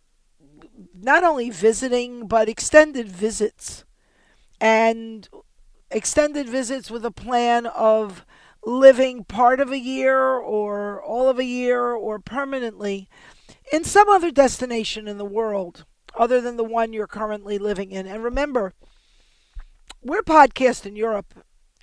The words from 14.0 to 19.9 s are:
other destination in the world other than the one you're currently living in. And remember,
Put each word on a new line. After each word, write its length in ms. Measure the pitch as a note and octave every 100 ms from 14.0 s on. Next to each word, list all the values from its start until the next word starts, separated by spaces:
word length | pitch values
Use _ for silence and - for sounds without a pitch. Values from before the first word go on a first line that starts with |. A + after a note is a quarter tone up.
| G#4
other 220 | G4 E4+
destination 760 | C4+ C4+ - B3+ A#3 G#3+ A3 G#3+
in 120 | G3+
the 60 |
world 600 | G3+ G#3 A3+ G3+ F3 - - _ _ -
other 240 | A#3 B3
than 160 | A#3+ A#3+
the 80 |
one 280 | A3+ A3+ A3+
you're 140 | A3 G#3
currently 520 | G#3 G#3+ G#3 G3+ G#3
living 340 | G#3 F#3+ G3
in. 140 | F#3+ F#3+
And 180 | G#3
remember, 480 | A#3 B3+ D4 B3+ F#3+ - _ _ _ _ _ _ _ - - _ -